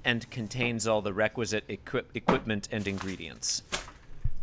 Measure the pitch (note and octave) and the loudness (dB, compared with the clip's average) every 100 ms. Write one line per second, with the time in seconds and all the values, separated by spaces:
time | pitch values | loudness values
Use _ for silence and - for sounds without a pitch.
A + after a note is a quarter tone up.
0 | B2+ A#2 - B2 G#2+ B2+ A#2+ A#2 A2+ G#2+ | 0 0 0 -6 -4 0 0 2 4 4
1 | G2+ G2 G#2+ B2+ G2+ G#2+ - G2+ - B2+ | 4 2 2 2 0 0 -2 -8 -2 -2
2 | - A#2 - C3 A2+ G#2 - A2 G2 F#2+ | -2 -2 2 2 2 -2 -2 -2 -2 -2
3 | F#2+ F2+ D#2+ A2+ - - - - - - | -4 -6 -8 -6 -4 -4 -4 -6 -6 -14
4 | - - - - | -14 0 2 2